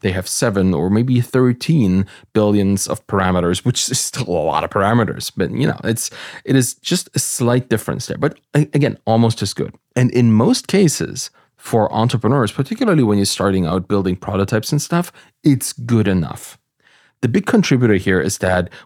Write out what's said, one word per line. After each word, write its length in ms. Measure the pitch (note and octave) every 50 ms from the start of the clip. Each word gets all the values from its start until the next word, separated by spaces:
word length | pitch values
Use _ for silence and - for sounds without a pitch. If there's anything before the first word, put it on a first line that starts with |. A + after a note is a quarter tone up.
they 100 | - G2
have 180 | F2+ F#2 F2 -
seven 460 | - - - A#2+ G2 G2 F#2 F#2+ F2+
or 160 | C#2+ D#2+ F#2
maybe 320 | G2+ A2 B2 C3 B2+ B2 A#2+
thirteen 840 | - - C3 B2+ B2+ B2 B2 - - D#3+ D#3+ A#2 F#2+ F2+ F#2+ F#2+ - - - - _ _
billions 520 | A2 G#2+ G#2 G#2 G#2 G2 G2 G2+ F#2+ -
of 180 | - - - -
parameters, 580 | - - G2 F#2+ F#2 F#2 F2+ F2 E2+ F2+ - -
which 260 | B2 B2 - - -
is 80 | B2+ -
still 300 | - - - - A#2+ -
a 160 | F2+ E2 D2+
lot 180 | D#2+ D2 D2+ D#2
of 80 | -
parameters. 640 | - G#2+ G2 G2+ A2+ A#2+ A2 - - - - - -
But, 160 | - F#2 D2 -
you 140 | A#2 C3+
know, 140 | D#3+ - - -
it's, 280 | G2+ A2+ A2+ - - - - - - - - -
it 100 | - C3
is 200 | C3+ B2+ - -
just 340 | - _ - F3 F3+ - - _
a 40 | -
slight 520 | - - - - B2+ A#2 A#2+ C3 C3 -
difference 360 | A#2 A2 - - D2 - A#2+
there. 120 | - - -
But 200 | - D3 - - _ _ -
a-, 140 | D3 D3+ - -
again, 240 | D3+ C#3+ A#2+ G2+ - _
almost 340 | - A2+ A2+ A#2 A2+ A2+ -
as 140 | G#2+ G2 -
good. 200 | - C#2+ - - _ _ _ _
And 140 | B2 B2+ A#2+
in 220 | - B2 A#2+ A#2 A2
most 360 | G#2+ A#2 A3 B3+ B3+ - -
cases, 640 | - F#3+ G3+ D#3 - - - - - - - - - _ _ _ _
for 360 | _ - - - A2+ G#2 - -
entrepreneurs, 600 | A2 A2+ A#2 - A2+ - A2 C3+ C#3+ A#2 G2+ -
particularly 500 | - C#3 - A3 - C#4 A3+ F3+ D3+ B2
when 160 | G#2+ G#2 G2+
you're 60 | G2
starting 420 | - - - F#2 G2+ F#2+ F#2+ F2+
out 220 | D#2 F2 F#2+ F2+ -
building 260 | G#2 G2+ F#2+ F#2+ F2+
prototypes 560 | - - - G2+ F#2+ G2 G2 - A2 G#2 -
and 100 | - D3
stuff, 320 | - - E3+ E3+ F3 - _ - - _ _ _ _
it's 300 | D#3 C#3 A#2 - - -
good 340 | - A#2+ A#2 A#2+ A2+ G#2
enough. 500 | G2+ F#2+ F#2 D#2+ B1+ - - - - - _ _ _ _ _ _ _ _ _ _ _ _ _
The 80 | - A#2+
big 180 | A#2 G#3 G3
contributor 500 | - - A3+ F3 - C#3+ B2+ B2 A2+ G#2
here 240 | F#2+ - G2 F#2+ F#2
is 180 | C#2 F#2 - -
that 320 | - F#2 F#2 F2+ F2 F2 - - -